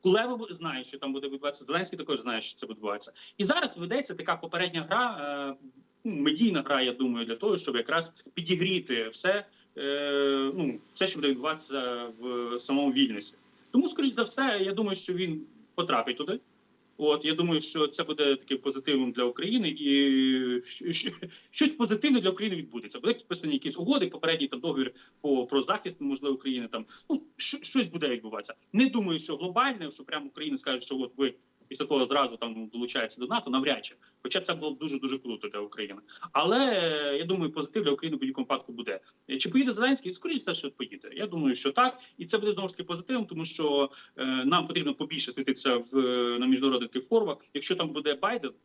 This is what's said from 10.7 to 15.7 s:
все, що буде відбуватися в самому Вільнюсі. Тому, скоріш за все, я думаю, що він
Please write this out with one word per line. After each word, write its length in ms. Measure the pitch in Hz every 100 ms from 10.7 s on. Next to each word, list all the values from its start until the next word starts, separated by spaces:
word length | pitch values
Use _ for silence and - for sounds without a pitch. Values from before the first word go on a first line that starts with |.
| 113 _
все, 140 | - 190
що 100 | 151
буде 120 | 143
відбуватися 840 | 127 147 156 - 135 123 120 120 113
в 400 | 123 120 120 120
самому 320 | - 139 143
Вільнюсі. 420 | 127 131 107 - _ _ _ _ 247
Тому, 120 | 359
скоріш 260 | - 277
за 100 | 233
все, 360 | 240 - 269 208
я 120 | 190
думаю, 220 | 202 208 190
що 180 | -
він 320 | 180 185 156 - - _